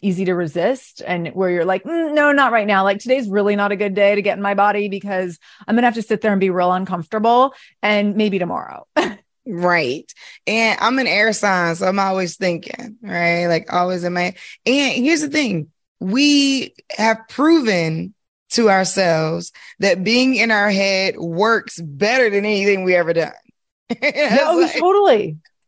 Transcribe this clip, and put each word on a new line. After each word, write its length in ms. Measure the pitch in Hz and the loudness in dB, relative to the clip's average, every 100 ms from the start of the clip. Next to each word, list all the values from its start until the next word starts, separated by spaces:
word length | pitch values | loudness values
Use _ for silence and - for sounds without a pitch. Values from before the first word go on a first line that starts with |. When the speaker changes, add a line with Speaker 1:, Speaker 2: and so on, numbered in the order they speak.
Speaker 1:
easy 240 | 196 180 185 | -4 -2 -2
to 80 | |
resist 680 | 180 170 170 190 262 - - - | -2 -2 -2 -2 -2 -8 -14 -8
and 240 | 175 170 | -6 -6
where 200 | 180 185 | -2 -2
you're 160 | 175 165 | 0 0
like, 180 | 190 | -2
"Mm, 300 | 285 339 320 | -4 -4 -2
no, 180 | 302 294 | 2 2
not 200 | 285 262 | 2 2
right 160 | 226 208 | 2 2
now. 160 | 190 | 2
Like, 160 | 196 202 | 2 -2
today's 280 | 240 269 214 | 0 -2 0
really 280 | 202 202 208 | 0 0 0
not 160 | 202 | -2
a 40 | 202 | -2
good 200 | 208 196 | -2 2
day 200 | 202 208 | 2 2
to 60 | |
get 160 | 196 185 | 0 -2
in 40 | |
my 120 | 202 | -2
body 340 | 196 208 208 208 | 2 2 0 -4
because 500 | 196 202 190 180 165 _ - - | -6 -6 -4 -6 -10 _ -14 -2
I'm 80 | 226 | 2
gonna 120 | 240 | 2
have 80 | 226 | 0
to 60 | |
sit 200 | - 214 | -4 -2
there 100 | 220 | 0
and 80 | 196 | 2
be 120 | 190 | 0
real 200 | 180 180 | 2 0
uncomfortable 840 | 185 185 180 156 220 220 240 262 - - - | 0 -2 -6 -6 -2 2 4 2 -2 -20 -4
and 340 | 208 208 208 208 | 0 0 0 0
maybe 240 | 214 190 | 0 0
tomorrow." 480 | 170 85 - - - - | -4 -6 -10 -16 -6 -2
<laughs> 220 | - 202 _ _ - | -2 -6 _ _ -10
Speaker 2:
Right. 540 | 170 180 175 131 143 - - - - - | -2 0 2 0 -6 -10 -20 -20 -12 -4
And 320 | 220 226 - | 0 0 0
I'm 200 | 220 262 | 0 0
an 80 | 247 | 0
air 260 | 190 220 | 2 0
sign, 420 | 208 208 185 170 165 | 0 0 0 0 -2
so 120 | 190 | -2
I'm 100 | 202 | 0
always 380 | 190 190 180 - | 0 -2 -4 -4
thinking, 640 | 180 170 - - - - | -4 -4 -8 -14 -16 -16
right? 460 | 208 175 170 170 175 | -8 -2 0 0 0
Like, 260 | 165 - | -2 -2
always 300 | 180 180 180 | -2 -2 -2
in 100 | 175 | -4
my, 220 | 180 180 - - - | -2 -4 -6 -20 -6
and 400 | - 277 269 196 | 0 0 0 0
here's 180 | 262 330 | 0 0
the 80 | 294 | 0
thing. 420 | 302 254 175 151 _ _ - | -2 -2 -4 -8 _ _ -10
We 760 | 185 240 294 285 277 269 - _ - | -4 2 4 4 2 0 -4 _ -14
have 360 | - 220 220 - | -2 0 0 -4
proven 840 | - 302 330 233 180 160 160 185 - _ _ - | 0 4 4 4 0 0 -4 -8 -14 _ _ -6
to 180 | - 220 | 2 4
ourselves 840 | 190 190 - 180 160 160 170 180 - - - | 4 2 0 2 2 0 -4 -8 -18 -18 -2
that 240 | 196 180 | 0 0
being 320 | 190 240 262 254 | 2 2 2 2
in 160 | 233 | 0
our 180 | 214 208 | 2 2
head 480 | 196 196 190 190 - | 0 0 0 -2 -4
works 640 | 170 165 214 226 - - | -6 0 2 0 -2 -12
better 480 | 165 139 208 254 233 | -10 -2 0 2 2
than 160 | 202 208 | 0 0
anything 380 | 208 202 196 | 0 2 2
we 100 | 185 | 2
ever 200 | 180 165 | 2 2
done. 180 | 165 - - _ _ | 0 -2 -8 _ _
<laughs> 320 | _ _ - | _ _ -10
It's 460 | 240 285 - 294 240 | -4 -2 0 2 2
Speaker 1:
No, 220 | 311 339 | 2 2
Speaker 2:
like 200 | 339 - | 2 2
Speaker 1:
totally. 600 | 349 403 392 226 156 151 _ _ | 2 4 4 4 0 -8 _ _